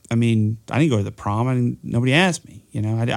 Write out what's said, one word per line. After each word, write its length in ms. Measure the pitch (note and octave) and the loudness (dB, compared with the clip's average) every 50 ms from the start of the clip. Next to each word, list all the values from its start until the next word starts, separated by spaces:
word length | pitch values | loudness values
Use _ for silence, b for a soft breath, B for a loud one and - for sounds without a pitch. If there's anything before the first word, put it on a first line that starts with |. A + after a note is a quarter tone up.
| _ - | _ -4
I 60 | A#2 | 0
mean, 420 | A#2 A#2+ A#2 A2+ A2 G#2+ G#2+ A2 A2 _ - | 2 2 4 2 2 2 0 -2 -4 _ -4
I 80 | - B2 | 0 0
didn't 120 | D#3+ D#3+ | 2 2
go 60 | A#2+ G#2 | 2 0
to 60 | G2 | 0
the 80 | G#2 | -2
prom. 360 | G#2+ - - G2+ G#2 A2 A#2+ C3 | -8 -8 -6 -4 -2 -2 -2 0
I 40 | B2+ | 0
didn't, 260 | B2 A#2+ A#2+ B2 - - | 0 0 -2 -2 -6 -8
nobody 300 | - - A#2+ B2 B2+ C3+ | -4 -2 0 0 2 2
asked 340 | E3 F#3+ F#3+ D#3+ - _ - | 2 2 2 0 -4 _ -16
me, 160 | - - - _ | -20 -20 -20 _
you 100 | - A2 | -8 -4
know, 160 | G#2 G#2+ A2 A2+ | -2 -2 -2 -2
I, 40 | A#2 A#2+ - | -2 -2 0